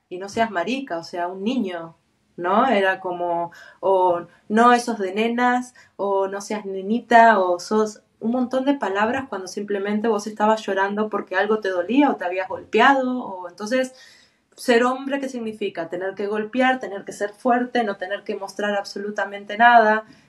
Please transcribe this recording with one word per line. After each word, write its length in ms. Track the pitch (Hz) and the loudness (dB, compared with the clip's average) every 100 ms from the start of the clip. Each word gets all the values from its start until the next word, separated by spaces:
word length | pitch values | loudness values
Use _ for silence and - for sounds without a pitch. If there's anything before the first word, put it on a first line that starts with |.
| - | -16
y 100 | 180 | -12
no 100 | 202 | -8
seas 220 | 214 226 | -2 -2
marica, 480 | 180 180 262 277 170 | 0 -2 -4 -6 -8
o 60 | |
sea, 240 | 165 175 175 | -8 -6 -6
un 160 | 190 | -4
niño, 520 | 202 262 190 175 165 - _ _ _ - | -4 -2 -4 -6 -12 -18 _ _ _ -6
¿no? 300 | 175 202 269 | 0 2 4
Era 320 | 208 190 185 | 2 2 0
como, 540 | 185 175 175 170 170 - - - | -6 -6 -4 -4 -6 -10 -20 -4
o 440 | 185 190 180 170 170 _ - | 2 4 4 2 -4 _ -2
no, 240 | 214 240 | 4 6
esos 260 | 240 240 208 | 6 2 -4
de 160 | 185 | -4
nenas, 600 | 202 233 240 247 247 247 - _ - | -2 -2 2 0 0 -4 -16 _ -6
o 300 | 196 196 190 | -2 0 -2
no 120 | 196 | -4
seas 240 | - 214 | -6 -8
nenita, 720 | 196 190 190 233 - 233 226 208 | -6 -8 -2 -2 4 8 8 6
o 220 | 180 175 | 4 0
sos 420 | - 214 214 - _ - | 0 0 0 -4 _ -8
un 120 | 220 | -4
montón 340 | 254 240 262 | -2 -2 -2
de 100 | 262 | 0
palabras 520 | 277 196 196 220 180 - | 0 0 0 0 -2 -6
cuando 180 | 196 185 | -10 -8
simplemente 640 | - 208 202 202 208 226 | -8 -4 -4 -2 -2 0
vos 180 | 208 214 | -2 -2
estabas 380 | 214 214 220 | 0 2 2
llorando 460 | 214 190 196 208 214 | 0 -2 0 -2 -2
porque 260 | 202 - 185 | -4 -4 -2
algo 220 | 208 214 | 0 0
te 80 | 190 | 0
dolía 420 | 185 175 262 285 | -2 0 4 4
o 60 | - | 2
te 80 | |
habías 240 | 180 185 185 | -4 -4 -6
golpeado, 720 | 175 - 214 254 285 254 254 | -8 -2 4 6 4 0 -4
o 240 | 202 185 175 | -8 -10 -12
entonces, 460 | 175 208 254 254 - - - _ _ _ - | -10 -4 -2 -4 -8 -20 -20 _ _ _ -10
ser 280 | - 233 | 2 4
hombre, 360 | 247 262 277 277 | 4 -2 -4 -6
¿qué 80 | 262 | -6
significa? 640 | 247 220 214 196 - 165 | -6 -8 -6 -6 -6 -8
Tener 240 | 180 190 | -6 -6
que 120 | 196 202 | -6 -4
golpear, 540 | 214 214 254 254 254 | -4 -4 0 2 0
tener 240 | 180 196 | -4 -10
que 80 | 190 | -10
ser 180 | 190 202 | -6 -6
fuerte, 540 | - 254 240 247 240 | -2 0 0 0 -2
no 120 | 214 196 | -2 -4
tener 280 | 185 202 | -6 -8
que 120 | 208 202 | -6 -8
mostrar 380 | 196 - 208 | -8 -6 -4
absolutamente 840 | 202 202 202 208 208 196 202 202 208 | -2 -4 -8 -8 -6 -6 -8 -8 4
nada. 460 | 240 233 214 214 - - | 8 8 6 2 -2 -20